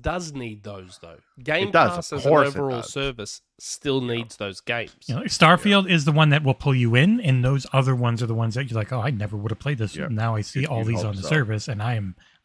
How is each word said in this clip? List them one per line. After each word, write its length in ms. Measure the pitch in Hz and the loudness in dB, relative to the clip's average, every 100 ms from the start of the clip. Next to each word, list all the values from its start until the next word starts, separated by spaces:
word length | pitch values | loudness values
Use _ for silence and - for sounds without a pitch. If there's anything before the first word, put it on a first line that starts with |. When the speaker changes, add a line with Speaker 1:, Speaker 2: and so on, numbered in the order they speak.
Speaker 1:
does 340 | 123 175 165 | -6 -6 -8
need 280 | 139 120 104 | -10 -12 -12
those, 380 | 107 98 92 - | -14 -16 -18 -20
though. 160 | 82 82 _ - | -20 -20 _ -12
Game 260 | 127 160 196 | -4 -2 4
Speaker 2:
It 40 | |
does, 180 | 170 165 175 | 4 4 2
Speaker 1:
Pass 160 | - | -6
Speaker 2:
of 60 | 143 | -2
Speaker 1:
as 60 | 135 | 4
an 40 | |
Speaker 2:
course 180 | 151 139 | 6 4
it 20 | 139 | 0
Speaker 1:
overall 240 | 139 120 | -4 -4
Speaker 2:
does. 100 | - | -6
Speaker 1:
service 480 | 143 139 120 104 - _ _ | -6 -6 -6 -12 -14 _ _
still 420 | - - 143 135 | -14 -8 -2 0
needs 360 | 123 117 113 - | 0 -4 -6 -8
those 240 | 101 95 | -10 -8
games. 340 | - 117 107 - - | -6 -6 -6 -12 -8
Speaker 3:
You 100 | 131 | -6
know, 60 | |
Starfield 680 | 247 - 262 180 208 202 185 | -4 4 6 6 4 2 4
is 140 | 175 | 0
the 80 | 143 | 2
one 160 | 151 156 | 4 4
that 160 | 147 | 4
will 100 | 139 | 2
pull 220 | 131 147 131 | 0 2 2
you 180 | 117 | 4
in, 260 | 120 170 233 | 6 6 4
and 240 | 190 131 | 2 2
those 220 | 123 139 - | 2 0 0
other 240 | 135 131 127 | 0 2 0
ones 260 | 120 113 | 0 0
are 40 | 117 | -2
the 80 | 113 | -2
ones 180 | 117 | -2
that 160 | 110 135 | -2 -4
you're 80 | 113 | -4
like, 140 | 101 | -4
"Oh, 80 | 127 | -4
I 100 | 117 | -4
never 260 | 120 104 104 | -4 -4 -6
would 140 | 107 | -6
have 80 | 107 | -6
played 200 | 143 139 | -4 -2
this. 180 | 107 78 | -4 -4
Speaker 2:
Yeah. 100 | 73 | -4
Speaker 3:
Now 280 | 110 113 110 | -2 -2 -2
I 60 | |
see 180 | 101 139 | -4 -4
Speaker 2:
You'd, 80 | 143 | -2
Speaker 3:
all 100 | 123 | -2
Speaker 2:
you'd 80 | 113 | -2
Speaker 3:
these 100 | 113 | -2
Speaker 2:
hope 80 | 107 | -2
Speaker 3:
on 80 | 98 | -4
the 60 | |
Speaker 2:
so. 60 | 143 | 0
Speaker 3:
service, 380 | 156 113 107 - | 0 0 -4 -4
and 160 | 101 | -4
I 120 | 110 117 | -4 -4
am, 180 | 98 90 _ _ | -6 -10 _ _